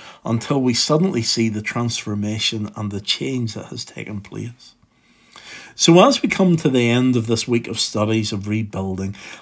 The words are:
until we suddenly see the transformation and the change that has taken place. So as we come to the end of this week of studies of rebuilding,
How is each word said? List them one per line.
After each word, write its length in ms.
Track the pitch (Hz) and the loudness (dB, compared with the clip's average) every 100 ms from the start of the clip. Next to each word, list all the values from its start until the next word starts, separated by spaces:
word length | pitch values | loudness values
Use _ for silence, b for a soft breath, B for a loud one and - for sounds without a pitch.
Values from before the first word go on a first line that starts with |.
| B B | B B
until 380 | - 113 - 139 | -4 -2 0 0
we 100 | 127 | 2
suddenly 480 | 117 - 156 185 117 | 2 2 2 2 0
see 300 | 113 - 113 | 0 0 0
the 100 | 107 | 0
transformation 1120 | 104 120 117 - - 104 107 110 - 113 104 | -4 -2 -2 -4 -4 -4 -4 -2 -2 -2 -6
and 160 | 113 104 | -6 -6
the 120 | 101 | -6
change 500 | - - 135 131 113 | -4 -4 -4 -4 -4
that 140 | - - | -6 -12
has 180 | 123 | -12
taken 380 | - - - 104 | -12 -12 -12 -12
place. 520 | 98 107 117 120 - _ _ B B B B B B B B | -12 -10 -10 -12 -20 _ _ B B B B B B B B
So 320 | - 170 170 247 | 2 8 8 8
as 160 | - | 4
we 80 | 226 | 0
come 260 | - 185 165 | 2 4 4
to 140 | 151 | 2
the 180 | 127 120 | 2 2
end 280 | 120 127 123 | 2 2 2
of 100 | 110 | 0
this 200 | 113 - | -2 0
week 220 | 120 117 | -2 0
of 100 | 104 | -4
studies 540 | - 107 107 110 104 | -2 0 0 0 0
of 160 | 101 104 | -4 -4
rebuilding, 640 | 110 107 98 95 92 98 104 B B | -4 -4 -4 -4 -4 -6 -10 B B